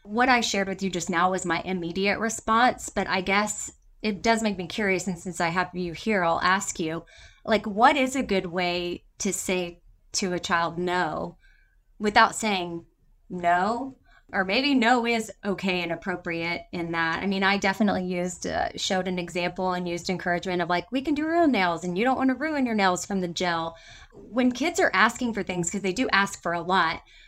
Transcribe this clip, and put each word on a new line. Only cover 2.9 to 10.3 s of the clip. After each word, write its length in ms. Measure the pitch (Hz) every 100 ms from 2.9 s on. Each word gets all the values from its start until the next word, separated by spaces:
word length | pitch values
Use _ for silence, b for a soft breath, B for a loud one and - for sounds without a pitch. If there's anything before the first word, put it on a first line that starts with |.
| - 190
I 140 | 185
guess 500 | 185 196 214 - - - _ -
it 220 | 208 196
does 200 | 226 226
make 140 | 220 185
me 100 | 175
curious, 400 | - 208 185 190
and 120 | 170
since 240 | 190 170
I 60 | 170
have 220 | 175 180
you 180 | 180 175
here, 320 | 156 - 208
I'll 160 | 170 165
ask 400 | 180 190 - -
you, 240 | 160 165 - B B B
like, 220 | - 220 226
what 300 | 196 254 302
is 200 | 262 277
a 60 |
good 240 | 214 196 185
way 580 | 175 180 175 175 175 _ -
to 140 | 202
say 500 | 180 - 185 175 175 - - _
to 180 | - 190